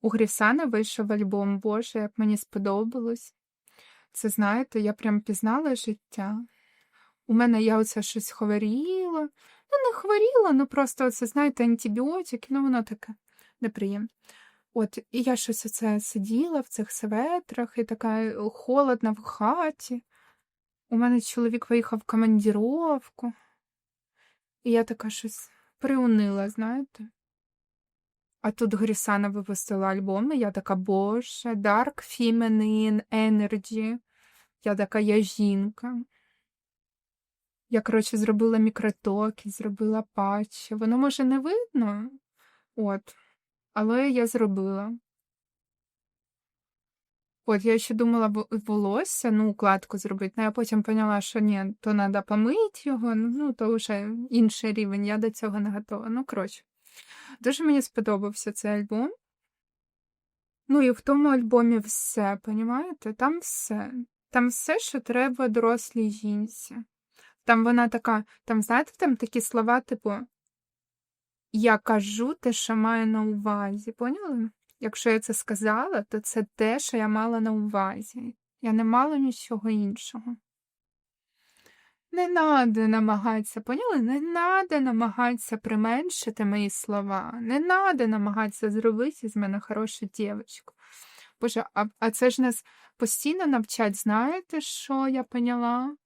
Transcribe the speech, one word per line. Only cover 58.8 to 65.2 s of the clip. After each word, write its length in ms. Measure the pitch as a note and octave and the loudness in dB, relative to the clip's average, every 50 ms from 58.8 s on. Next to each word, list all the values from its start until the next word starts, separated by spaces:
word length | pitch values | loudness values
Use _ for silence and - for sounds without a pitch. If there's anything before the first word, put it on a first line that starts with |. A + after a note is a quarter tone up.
| G#3 G#3 G#3+ A3 A#3+ D4+ A4 - _ _ _ _ _ _ _ _ _ _ _ _ _ _ _ _ _ _ _ _ _ _ _ _ _ _ _ _ _ _ | -2 -2 -2 -2 -2 -2 -4 -8 _ _ _ _ _ _ _ _ _ _ _ _ _ _ _ _ _ _ _ _ _ _ _ _ _ _ _ _ _ _
Ну, 140 | C4+ D4 | 4 6
і 100 | C#4 B3+ | 6 4
в 100 | B3 - | 4 2
тому 280 | - - C#4+ C#4+ D4 D4 | 2 2 2 4 4 4
альбомі 480 | C#4 B3+ A#3+ A3 A#3+ A#3+ A#3 A#3 A#3 A3 | 4 2 2 4 4 4 6 6 4 2
все, 600 | G#3 G#3+ - - - - - - G#3 G3 G3 G3+ _ | 0 -2 -6 -6 -4 -4 -4 -2 -2 -2 -2 -4 _
понімаєте? 720 | - G#3+ G#3+ A3+ A3+ A#3+ B3+ D#4+ F4+ E4 - - A3 G#3+ | -6 -4 -4 -2 -2 -2 -4 -4 -6 -10 -10 -10 -10 -6
Там 260 | _ B3+ C#4 D#4+ E4+ | _ -2 -2 -2 -2
все. 520 | E4+ - - - - - A3+ G#3+ G3+ - B3+ B3+ A#3+ _ _ _ _ _ | -6 -8 -8 -8 -6 -6 -6 -6 -6 -8 -8 -10 -12 _ _ _ _ _
Там 180 | - B3+ B3 B3 | 0 2 2 2
все, 320 | A#3+ - - - D#4 A4 | 0 -2 -2 -2 -2 -2
що 200 | A4 - - C#4 | -2 -4 -6 -8
треба 480 | - - A#3 B3 | -6 -2 0 0